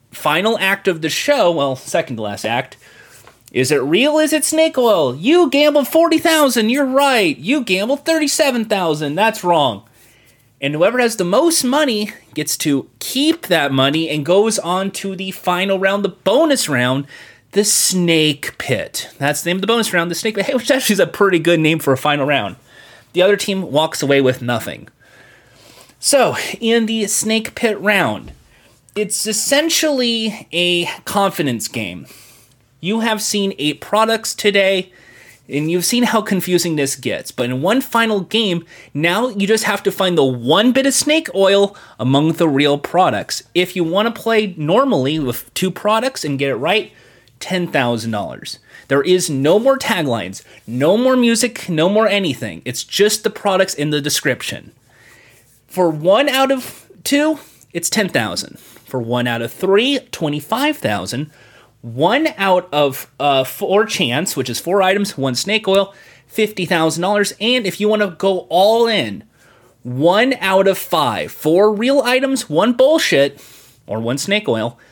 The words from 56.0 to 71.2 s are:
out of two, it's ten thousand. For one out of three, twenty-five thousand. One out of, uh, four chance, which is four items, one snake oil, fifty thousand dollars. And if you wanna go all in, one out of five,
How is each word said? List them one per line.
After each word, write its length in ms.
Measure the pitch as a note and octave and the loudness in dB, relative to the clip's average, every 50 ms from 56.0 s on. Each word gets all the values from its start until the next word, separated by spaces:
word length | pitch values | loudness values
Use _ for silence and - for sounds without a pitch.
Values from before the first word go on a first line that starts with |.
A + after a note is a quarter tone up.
| D#3 F3+ G3+ B3 C#4+ C#4+ | 2 4 4 4 4 2
out 220 | B3 C4+ C4+ C4 | 2 2 2 2
of 360 | C4+ B3+ - - - - - _ - - - | 0 -2 -2 -12 -16 -18 -20 _ -20 -10 -4
two, 360 | - C#4 C#4+ D4+ D#4 D#4 - - - _ _ - _ - | 0 0 2 2 2 0 -2 -8 -20 _ _ -20 _ -10
it's 160 | E3+ - - | -6 -6 -2
ten 180 | - A3 G3+ | -2 -2 -2
thousand. 520 | F3 - B2 A2 G2 E2+ - - - - - | 0 0 -2 -2 -2 -4 -8 -10 -12 -16 -20
For 420 | - - - - - - - B2+ | -20 -20 -20 -20 -16 -8 -8 -6
one 240 | A2+ A2+ B2 B2 B2 | -4 -2 -2 -2 0
out 160 | B2 A#2 A#2 | -2 -2 -4
of 100 | A#2 - | -6 -8
three, 460 | - - F#3+ F#3+ G3 G#3 A#3+ C#4 C#4+ C4 - - | -6 -4 0 2 4 4 4 2 -2 -2 -4 -8
twenty-five 680 | - - E3 D3 D3 D3+ - - A3+ B3+ C#4+ D4+ C#4+ | -10 -6 -6 -4 -4 -6 -4 -4 -4 -2 0 -2 -2
thousand. 540 | - - G#2+ G#2 G2 F2+ - B2 C3 D3+ D3+ _ _ - - _ - - _ _ _ | -2 -4 -4 -4 -4 -4 -6 -6 -8 -8 -10 _ _ -20 -20 _ -20 -20 _ _ _
One 480 | - A#2 A2+ B2+ D3+ F#3 A#3+ D4 D#4+ D4+ - | -16 -12 -4 0 0 2 2 2 0 -2 -2
out 300 | F#3+ G3 G3 F3+ F3+ F3+ - - | -2 0 2 2 0 0 -2 0
of, 360 | D3 D3 C#3 C3 - - _ _ - | 0 0 0 0 -6 -14 _ _ -2
uh, 240 | C#3+ C#3+ C3+ C3+ C3 | 0 2 2 2 0
four 420 | - - - G#3 F3 F#3+ G#3 A3 | -2 -6 -6 -2 0 2 2 2
chance, 500 | A3 - - D#3+ A#2 B2 D3 F#3 - - | 0 0 -2 -2 0 0 -2 -2 -4 -4
which 140 | D3 B2 A#2+ | -4 -4 -4
is 100 | A2+ - | -6 -6
four 220 | - E3 F#3+ G3+ | -4 -2 0 2
items, 340 | F#3 F#3 G3 G3+ G3+ G3 - | 2 2 2 0 -2 -4 -4
one 200 | C#3 C3+ C3 A#2+ | -4 -4 -2 -2
snake 320 | - - G3 G#3+ G#3 G#3+ | -4 -4 -2 -2 -2 0
oil, 260 | F#3+ F#3+ G3+ F#3+ G3 - - - - - - _ | 2 2 2 0 0 -8 -20 -20 -20 -20 -20 _
fifty 400 | _ - - G#3+ G#3 - F#3+ F3+ | _ -2 -2 -2 -2 -2 -6 -2
thousand 380 | D3 F#3 E3 D#3+ D#3+ D#3 E3+ F3+ | 0 0 2 2 0 0 -2 -2
dollars. 300 | G3 G#3 G#3 G3 - - - | 0 0 0 0 -2 -2 -4
And 280 | G3+ A#3 B3+ B3+ G3 | -2 0 0 0 -2
if 120 | F3+ - - | -4 -4 -2
you 80 | G#3 | 0
wanna 220 | G#3 G#3+ G#3+ G#3 F#3 | 0 2 0 0 -2
go 300 | E3+ - F#3+ G3 F#3+ F3 F3+ - | -2 -2 0 0 0 -2 -4 0
all 380 | E3 F3 G3 G#3+ A3+ A#3 A#3 | 2 4 4 4 4 4 2
in, 360 | A3+ G#3+ F#3 B2 G#2 G2 D2 - _ _ _ _ _ _ _ _ _ _ _ - | 2 2 0 -2 -2 -6 -10 -14 _ _ _ _ _ _ _ _ _ _ _ -10
one 500 | B2 B2 C3 D3+ E3+ F#3+ G#3+ B3 C4+ B3+ - | -8 -4 2 2 4 4 4 2 2 0 -2
out 280 | G3 F#3+ F#3+ F#3+ F#3+ | -2 2 2 4 4
of 100 | G3 F3+ | 4 2
five, 540 | - - - F3+ D#3+ C#3+ A#2+ G#2+ F2 | 0 -2 -2 0 0 0 0 0 -2